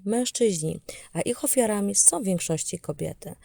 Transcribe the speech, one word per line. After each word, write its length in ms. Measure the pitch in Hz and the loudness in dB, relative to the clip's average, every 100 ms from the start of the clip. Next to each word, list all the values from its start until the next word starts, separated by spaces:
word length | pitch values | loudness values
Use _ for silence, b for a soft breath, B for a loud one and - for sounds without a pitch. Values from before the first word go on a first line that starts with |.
mężczyźni, 760 | 190 226 247 - 233 175 156 165 - B B | -2 0 0 2 2 2 -2 -6 -10 B B
a 80 | 175 | -4
ich 240 | - 240 | -2 -2
ofiarami 500 | 294 - 226 208 202 | 0 2 2 2 0
są 280 | 202 - 339 | 4 4 4
w 20 | |
większości 540 | 202 180 - 160 - 170 | 0 0 0 -2 -2 -8
kobiety. 560 | - 151 156 - - - | -6 -6 -6 -8 -14 -16